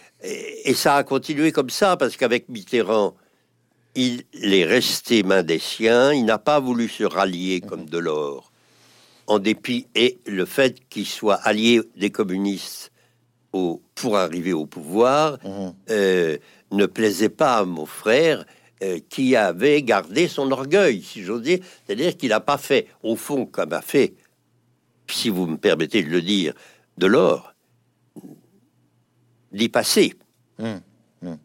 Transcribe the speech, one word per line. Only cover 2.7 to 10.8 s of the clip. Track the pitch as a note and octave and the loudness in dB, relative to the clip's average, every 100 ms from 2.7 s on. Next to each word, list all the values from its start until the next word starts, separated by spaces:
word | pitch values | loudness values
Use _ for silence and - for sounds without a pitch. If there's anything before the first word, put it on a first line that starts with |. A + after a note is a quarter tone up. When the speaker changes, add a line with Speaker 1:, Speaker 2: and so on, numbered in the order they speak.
| B2 G2 A2 G2 - _ _ _ _ _ _ _ - | -2 2 2 0 -2 _ _ _ _ _ _ _ -4
Speaker 1:
il | B2+ A#2+ - | -2 -4 -10
est | - G#2 F#2+ | -8 2 2
resté | E2+ A#2+ - - - A#2 | 4 2 2 -4 0 2
mendésien, | F#2+ F#2+ E2+ E2 - - A2 A#2+ C3+ | 4 2 2 -2 -4 -2 2 4 4
il | D3 | 4
n'a | A2+ G#2+ | 2 0
pas | - D3 | 2 0
voulu | C3 A#2+ A2+ | 0 -2 -4
se | - | -2
rallier | G#2 F2+ G2 F2+ F#2 F#2 | -2 0 -2 -2 -4 -4
comme | F#2+ - | -4 -12
Speaker 2:
Mhm. | D#2 | -8
Speaker 1:
Delors, | E2 E2 D2+ D2 C#2 - _ _ _ _ _ _ _ - | -6 -4 -4 -4 -8 -16 _ _ _ _ _ _ _ 0
en | G#2+ | 0
dépit, | G2 G#2+ - B2 - | 2 -2 -2 -6 -4
et | A2+ B2 - - | 0 2 0 -6
le | G2 | -4
fait | F2+ - C3 - | -2 0 0 0